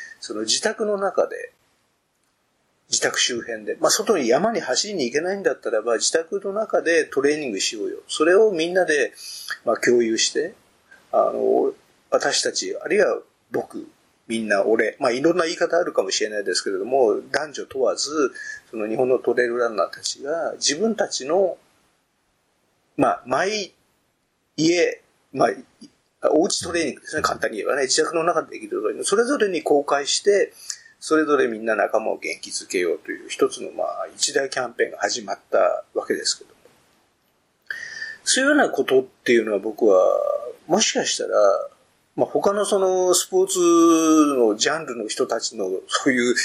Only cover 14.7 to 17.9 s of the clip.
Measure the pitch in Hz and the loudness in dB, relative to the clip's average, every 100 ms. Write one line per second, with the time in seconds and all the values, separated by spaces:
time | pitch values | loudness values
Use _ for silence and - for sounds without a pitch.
14.7 | 113 110 - 135 120 156 175 165 175 170 | 2 2 0 0 2 2 2 0 -2 0
15.7 | 170 165 131 95 - 107 107 101 - - | 0 0 0 -2 -2 -4 -2 -2 -2 -2
16.7 | 95 104 135 117 - 123 139 151 139 - | -4 0 2 4 2 -2 -4 -4 -8 -8
17.7 | 131 117 | -2 0